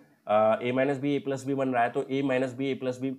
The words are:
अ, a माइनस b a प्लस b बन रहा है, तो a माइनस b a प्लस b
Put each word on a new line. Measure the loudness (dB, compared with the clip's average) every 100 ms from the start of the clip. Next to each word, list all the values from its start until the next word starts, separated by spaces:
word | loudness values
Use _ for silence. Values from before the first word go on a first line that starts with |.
| -20 _ 0
अ, | 4 4 4
a | 0
माइनस | 0 0 0
b | -2 -2
a |
प्लस | -2 -6 -4
b |
बन | -2 0
रहा | 2
है, | 2
तो | 0
a | -2 -2
माइनस | 0 0 0 -2
b | -4
a | -2
प्लस | -4 -4
b | -6